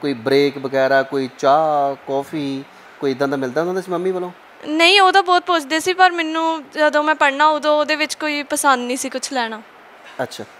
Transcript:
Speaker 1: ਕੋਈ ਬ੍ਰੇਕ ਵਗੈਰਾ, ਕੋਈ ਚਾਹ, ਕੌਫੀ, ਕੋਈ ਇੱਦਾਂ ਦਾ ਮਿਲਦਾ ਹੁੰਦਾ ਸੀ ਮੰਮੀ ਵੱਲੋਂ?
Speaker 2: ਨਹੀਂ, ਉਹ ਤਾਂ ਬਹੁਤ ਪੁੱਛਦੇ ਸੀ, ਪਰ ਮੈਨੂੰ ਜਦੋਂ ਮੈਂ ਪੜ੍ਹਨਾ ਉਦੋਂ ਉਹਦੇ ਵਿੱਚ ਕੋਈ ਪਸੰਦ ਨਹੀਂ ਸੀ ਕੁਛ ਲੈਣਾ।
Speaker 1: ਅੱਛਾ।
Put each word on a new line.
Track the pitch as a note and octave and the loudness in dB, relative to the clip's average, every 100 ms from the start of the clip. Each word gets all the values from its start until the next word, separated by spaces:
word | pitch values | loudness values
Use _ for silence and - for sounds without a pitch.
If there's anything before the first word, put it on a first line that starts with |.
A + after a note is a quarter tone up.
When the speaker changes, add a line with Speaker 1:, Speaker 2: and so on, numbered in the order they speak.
Speaker 1:
ਕੋਈ | D3 | -4
ਬ੍ਰੇਕ | B2+ A#2+ C#3 C#3+ C#3 | -4 2 4 2 0
ਵਗੈਰਾ, | C3 C3+ C3 C3+ | -4 0 2 2
ਕੋਈ | C3+ C#3+ C3 - | 2 -4 -4 -2
ਚਾਹ, | F3+ D3+ D#3+ D3 C#3 C3+ - | 2 4 4 0 0 -4 -4
ਕੌਫੀ, | C#3 C#3 E3 C#3 C3+ C#3 - - - | -4 -4 -6 -6 -6 -10 -20 -20 -6
ਕੋਈ | C#3+ | -4
ਇੱਦਾਂ | C3 C#3 | -2 -2
ਦਾ | C#3 | -2
ਮਿਲਦਾ | C3 B2+ | -2 -2
ਹੁੰਦਾ | F3 F#3 | -2 -4
ਸੀ | F3+ | -4
ਮੰਮੀ | E3+ F#3 | -4 -2
ਵੱਲੋਂ? | F#3 F3+ F3 - - - | -4 -6 -12 -20 -18 -6
Speaker 2:
ਨਹੀਂ, | D#4 E4+ G4+ | 2 4 6
ਉਹ | F#4+ | 6
ਤਾਂ | F#4+ | 4
ਬਹੁਤ | F4+ F4+ | 4 0
ਪੁੱਛਦੇ | F4+ F4 C#4 D#4+ | 2 -2 0 -2
ਸੀ, | F#4 | -2
ਪਰ | F4+ F#4 | 4 2
ਮੈਨੂੰ | F4 D#4+ D#4+ D#4+ D#4+ C4 | 2 -4 -2 -2 -4 -8
ਜਦੋਂ | D4+ D4+ D4 | 0 0 2
ਮੈਂ | D4+ | 0
ਪੜ੍ਹਨਾ | D4+ D4 C4+ D#4 | 2 2 4 2
ਉਦੋਂ | D4+ D4+ D4+ | 2 0 0
ਉਹਦੇ | C#4+ D4+ | 0 -2
ਵਿੱਚ | D4+ | -4
ਕੋਈ | - D#4 D4 | -4 -6 -6
ਪਸੰਦ | C#4+ D4+ D4 C4 B3 | -4 -2 2 0 0
ਨਹੀਂ | B3+ | -6
ਸੀ | C4+ | -6
ਕੁਛ | B3+ - | -8 -6
ਲੈਣਾ। | C4 A3+ A3 - - - - - - | -4 -4 -8 -18 -20 -20 -20 -20 -8
Speaker 1:
ਅੱਛਾ। | B2 - G#2 | -8 -8 -16